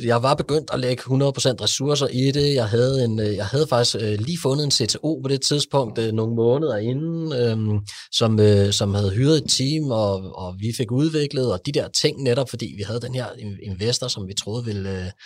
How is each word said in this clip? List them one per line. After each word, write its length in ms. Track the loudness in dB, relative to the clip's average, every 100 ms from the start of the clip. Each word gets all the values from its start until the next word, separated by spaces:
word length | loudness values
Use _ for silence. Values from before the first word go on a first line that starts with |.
jeg 200 | 2 2
var 100 | 2 2
begyndt 340 | 0 -2 -2
at 60 | -2
lægge 240 | -2 -2 0
hundrede 280 | 2 2
procent 280 | 2 0 0
ressourcer 460 | -2 0 0 0 0
i 240 | 0 2
det. 220 | 2 2
Jeg 160 | 2 2
havde 360 | 2 2 2 0
en, 140 | 0
øh, 160 | 0 -2
jeg 100 | -2
havde 220 | 0 2
faktisk, 280 | 2 2 0
øh, 160 | -2 -2
lige 180 | -2 -2
fundet 220 | 0 0 0
en 60 |
C 160 | 0 0
T 60 | -2
O 180 | -2 -2
på 60 | -2
det 140 | -2
tidspunkt, 560 | 0 0 0 0 0 -2
øh, 140 | -2
nogle 240 | 0 0 2
måneder 420 | 4 4 0 -2
inden, 560 | -2 -2 -4 -4 -4
øhm, 460 | 0 0 0 0 -2 -4 -12 -8
som, 280 | 0 4 6
øh, 340 | 8 8 4
som 200 | 2 0
havde 180 | 0 0
hyret 260 | 2 4 2
et 120 | 2
team, 420 | 0 0 -2 0
og, 440 | 0 0 0 -6 -10
og 200 | -12 -6
vi 140 | -4 -4
fik 140 | -2
udviklet, 640 | 0 2 0 -2 0 0
og 60 | 0 -2
de 60 |
der 160 | -2 -2
ting 360 | 0 0 0
netop, 260 | 0 0 0
fordi 240 | -6 -8 -8
vi 60 |
havde 180 | -6 -6
den 140 | -6 -6
her 100 | -8 -10
in-, 200 | -12 -10
investor, 440 | -8 -4 -2 -2 -4
som 200 | -6 -8
vi 60 |
troede 320 | -6 -6 -6 -4
ville, 240 | -6 -4
øh, 160 | -6 -8 -12